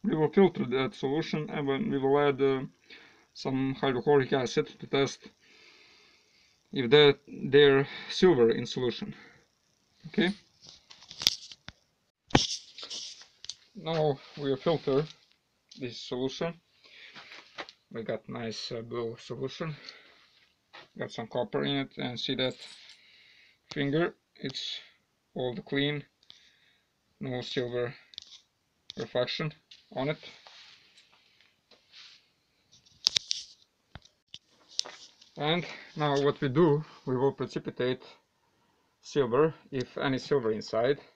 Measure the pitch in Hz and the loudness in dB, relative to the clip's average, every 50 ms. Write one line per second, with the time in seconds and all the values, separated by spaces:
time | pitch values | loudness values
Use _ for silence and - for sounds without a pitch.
0 | - 214 262 156 156 147 - 202 196 175 - - 135 123 123 131 131 120 - - | -2 -2 0 2 0 4 6 6 6 6 4 0 -4 -2 0 -2 -2 -2 -4 -6
1 | - 135 139 160 156 - - 156 151 - - 156 147 139 135 135 147 147 139 139 | -4 -2 -2 -2 -2 -2 -4 -6 -4 -4 -6 -4 -2 -2 -2 -2 -2 -2 -2 0
2 | 131 135 139 147 147 147 139 127 139 135 135 131 139 - _ _ _ _ - - | 2 4 4 4 4 2 2 2 2 2 2 0 -4 -8 _ _ _ _ -20 -20
3 | - - - _ _ _ _ - - 135 131 131 135 135 135 - 139 139 127 123 | -20 -20 -20 _ _ _ _ -8 -6 -2 -2 0 0 -2 -2 0 0 0 0 2
4 | - 151 147 143 131 131 147 135 127 113 - 151 147 - - - - - - 139 | 4 6 6 6 4 4 0 0 0 0 0 -2 -2 -2 -8 -18 -8 -2 2 2
5 | 139 117 - - - - _ _ _ _ - - - - - - - - - - | 2 2 0 -10 -20 -20 _ _ _ _ -20 -20 -20 -20 -20 -20 -20 -20 -20 -20
6 | - _ _ _ _ _ _ _ _ _ _ _ _ _ - 147 123 117 135 151 | -20 _ _ _ _ _ _ _ _ _ _ _ _ _ -4 -2 4 8 8 10
7 | 147 143 143 - _ - - - - 139 135 143 147 139 135 135 139 - - - | 10 8 8 4 _ -16 -12 -8 -2 6 8 10 10 10 8 6 2 0 -6 -14
8 | - - - - 190 185 160 123 117 113 - 120 120 - - 131 127 120 - - | -12 -10 2 6 6 6 8 8 6 6 6 2 -2 -4 -4 -2 -2 -2 -2 -4
9 | 104 - - - - - - - _ _ _ _ _ _ _ _ _ _ _ _ | -10 -10 -12 -16 -20 -20 -20 -20 _ _ _ _ _ _ _ _ _ _ _ _
10 | - 160 - - 170 185 202 - _ _ _ _ - - - - _ _ - - | -20 -4 0 0 0 0 0 -6 _ _ _ _ -20 -20 -20 -20 _ _ -20 -20
11 | - - - - - - - - - - - _ _ - _ _ _ _ _ _ | -20 -20 -14 -2 -2 -2 -2 -2 -14 -20 -20 _ _ -20 _ _ _ _ _ _
12 | _ _ _ _ _ _ - - - - - - - - - - - - - - | _ _ _ _ _ _ 2 2 2 2 -8 -10 -12 -18 -18 -18 -16 -14 -12 -12
13 | - - - - - _ _ _ - - - _ _ _ _ 214 160 160 165 160 | -12 -14 -16 -18 -20 _ _ _ -20 -20 -20 _ _ _ _ -12 -6 -2 0 0
14 | 151 151 135 - - - - - 143 139 135 127 - 170 165 139 - 143 135 139 | 2 0 0 -4 -8 -18 -14 -6 -2 -2 -2 0 0 0 0 0 0 2 2 2
15 | 156 - - _ _ _ _ _ _ _ _ _ _ _ - - 135 120 117 - | 0 -2 -10 _ _ _ _ _ _ _ _ _ _ _ -12 -10 -10 -10 -10 -12
16 | - - 131 123 131 131 - - 170 170 165 - _ _ _ _ _ - - - | -10 -8 -4 -4 -4 -4 -4 -4 -6 -6 -6 -12 _ _ _ _ _ -20 -20 -20
17 | - - - - - - - - - - - - - - - _ _ _ - 117 | -20 -20 -20 -20 -20 -20 -20 -20 -20 -18 -14 -14 -14 -14 -16 _ _ _ -12 -10
18 | 110 - 110 107 _ - 127 120 117 113 107 - - - 123 117 113 117 120 120 | -6 -6 -6 -6 _ -12 -10 -8 -8 -8 -8 -8 -10 -8 -10 -10 -10 -8 -6 -6
19 | 117 113 113 - - - 127 123 135 131 - - 170 160 147 - - - - - | -6 -6 -8 -10 -12 -12 -10 -8 -8 -8 -8 -8 -8 -8 -8 -10 -14 -18 -20 -20
20 | - - - _ _ _ _ _ _ _ _ _ _ _ - - - _ _ - | -20 -20 -20 _ _ _ _ _ _ _ _ _ _ _ -20 -20 -20 _ _ -12
21 | 123 - - - 113 - - 127 123 - - 143 143 143 143 139 135 135 - - | -10 -10 -8 -12 -12 -6 -4 -4 -4 -2 -4 -4 -2 -2 -2 -4 -4 -6 -8 -8
22 | 139 127 123 117 - - 131 117 131 127 - - - - - - - - - _ | -8 -6 -6 -6 -4 -4 -2 0 -2 -2 -4 -8 -18 -20 -20 -20 -20 -20 -20 _
23 | - - - - - - - - - _ _ _ _ _ - 147 139 139 139 160 | -20 -20 -20 -20 -20 -20 -20 -20 -20 _ _ _ _ _ -4 -2 -2 0 2 2
24 | 170 - - _ _ _ _ - - 135 - - - - - - - - _ _ | 0 0 -4 _ _ _ _ -10 -10 -10 -8 -8 -10 -10 -10 -12 -14 -20 _ _
25 | _ _ _ _ _ _ _ - 127 127 120 - - - 143 139 139 143 147 147 | _ _ _ _ _ _ _ -6 -6 -4 -6 -8 -8 -4 -2 0 0 0 -2 -4
26 | - _ _ _ _ _ - - _ _ _ _ _ _ _ _ _ _ _ _ | -8 _ _ _ _ _ -20 -20 _ _ _ _ _ _ _ _ _ _ _ _
27 | _ _ _ _ 143 135 127 123 120 - - 143 123 120 120 123 120 120 - - | _ _ _ _ -10 -8 -6 -8 -8 -4 -4 -4 -4 -2 -2 -4 -4 -4 -6 -14
28 | - _ - - - - - - _ _ _ _ _ _ _ _ _ _ - - | -20 _ -18 -18 -18 -18 -20 -20 _ _ _ _ _ _ _ _ _ _ -10 -10
29 | 90 - - 123 127 - - - 165 156 - _ _ _ - - _ _ - 127 | -10 -4 -2 -2 -2 -2 -4 -6 -6 -6 -8 _ _ _ -20 -20 _ _ -8 -6
30 | 131 147 151 - - - - - - - - - - - - - _ _ _ - | -4 -4 -6 -6 -12 -20 -20 -20 -20 -20 -20 -20 -20 -20 -20 -20 _ _ _ -20
31 | _ _ _ _ _ _ _ _ _ _ _ _ _ _ - _ _ _ - - | _ _ _ _ _ _ _ _ _ _ _ _ _ _ -20 _ _ _ -20 -20
32 | - - - - _ _ _ _ _ _ _ _ _ _ - - _ _ _ _ | -20 -20 -20 -20 _ _ _ _ _ _ _ _ _ _ -20 -20 _ _ _ _
33 | - - - - - - - - - - - _ _ _ _ _ _ _ _ - | -2 0 0 0 -2 -2 -8 -8 -8 -14 -20 _ _ _ _ _ _ _ _ -20
34 | _ - _ _ _ _ - - _ _ _ _ _ _ - - - - - - | _ -20 _ _ _ _ -20 -20 _ _ _ _ _ _ -6 -6 -6 -6 -18 -20
35 | - - _ _ - - _ 147 147 151 165 180 156 - - - - - - 156 | -20 -20 _ _ -20 -20 _ -4 -2 0 0 -2 -2 -6 -14 -16 -18 -14 -6 -4
36 | 151 147 139 139 139 143 143 - 151 135 123 151 180 160 143 151 151 - - - | -2 0 2 2 2 0 0 0 -4 0 4 4 4 6 4 2 0 -6 -16 -12
37 | _ 131 127 123 135 139 135 - 131 113 - - - - - - 123 127 131 - | _ -4 0 2 2 0 0 -2 -8 -6 -6 -8 -8 -8 -4 -2 -2 -2 -2 -4
38 | - - - _ _ _ _ _ _ _ _ _ _ _ _ _ _ _ _ _ | -8 -20 -20 _ _ _ _ _ _ _ _ _ _ _ _ _ _ _ _ _
39 | _ - - 147 135 113 117 135 156 160 156 - - - 139 131 123 - - - | _ -4 0 0 2 4 4 4 4 4 2 -6 -16 -8 -6 -6 -6 -6 -6 -4
40 | - 143 131 123 - - 147 139 117 110 110 104 104 - - 110 117 131 147 - | -2 -2 -2 -2 -2 0 -2 0 0 0 -2 -2 -6 -4 -2 0 2 2 0 -2
41 | - - _ | -6 -20 _